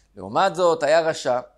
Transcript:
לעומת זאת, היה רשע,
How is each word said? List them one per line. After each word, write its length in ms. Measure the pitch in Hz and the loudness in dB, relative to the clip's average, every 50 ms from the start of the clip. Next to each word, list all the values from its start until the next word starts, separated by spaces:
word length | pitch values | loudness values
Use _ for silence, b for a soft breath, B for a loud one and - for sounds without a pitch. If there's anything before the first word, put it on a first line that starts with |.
| b b _ | b b _
לעומת 380 | 104 92 98 120 160 190 190 160 | -16 -14 -4 -2 0 0 0 0
זאת, 280 | 170 180 170 160 165 | 2 2 2 2 2
היה 180 | 151 139 156 170 | 2 2 2 2
רשע, 400 | 160 160 151 - - 135 123 123 - - _ | 2 0 -4 -2 -4 -2 -2 -2 -4 -10 _